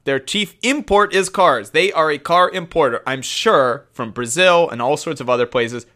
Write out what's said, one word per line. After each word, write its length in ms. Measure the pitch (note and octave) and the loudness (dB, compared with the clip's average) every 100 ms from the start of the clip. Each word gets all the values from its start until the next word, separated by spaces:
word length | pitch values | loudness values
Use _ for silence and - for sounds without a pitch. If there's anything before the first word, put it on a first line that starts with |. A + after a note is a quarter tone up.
their 140 | - C3+ | -4 -4
chief 380 | - G#3 G3+ - | -2 -4 -6 -4
import 520 | A#3 C#4+ - G3+ G3+ | -4 -2 0 2 2
is 140 | F#3 F3+ | 0 -2
cars. 420 | G3+ F3 B2 G2 | 2 2 2 -2
They 220 | D#3 F#3+ | -2 0
are 180 | E3 D#3 | 0 -2
a 60 | D3 | -2
car 300 | - F3 F3+ | 0 2 2
importer. 520 | F#3 E3+ E3 C#3 A#2 - | 0 -6 0 0 0 -6
I'm 140 | C3 | -8
sure 680 | B2 - A3+ F3 B2+ A#2 _ | -8 -4 2 2 2 -2 _
from 180 | - A2+ | -12 -10
Brazil 600 | G#2 A#2 D#3+ F#3 F3 E3 | -8 -6 2 4 4 2
and 100 | A#2 | 0
all 160 | B2 D3 | -2 -2
sorts 240 | E3 C#3+ | -4 -8
of 80 | B2 | -2
other 160 | B2 A#2+ | 0 0
places, 380 | B2+ A#2 A#2+ - | -2 -2 -6 -14